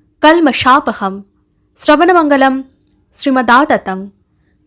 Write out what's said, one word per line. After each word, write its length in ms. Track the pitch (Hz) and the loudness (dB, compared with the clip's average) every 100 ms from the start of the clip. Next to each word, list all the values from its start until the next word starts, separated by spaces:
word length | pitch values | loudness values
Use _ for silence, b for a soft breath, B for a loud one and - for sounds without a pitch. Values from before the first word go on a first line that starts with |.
| _ - | _ 0
কলমশাপহম 1000 | 302 339 302 233 254 277 285 214 196 196 196 _ _ _ _ - | 2 2 2 0 2 0 0 -6 -8 -10 -18 _ _ _ _ -8
শ্রবণমঙ্গলম 840 | - 294 349 359 302 277 269 262 262 _ _ _ _ | 0 2 2 2 2 2 0 -2 -10 _ _ _ _
শ্রীমদাততং 960 | - 285 262 240 240 302 220 - 190 196 _ _ _ _ _ | -8 -4 -2 2 2 2 -2 -4 -12 -12 _ _ _ _ _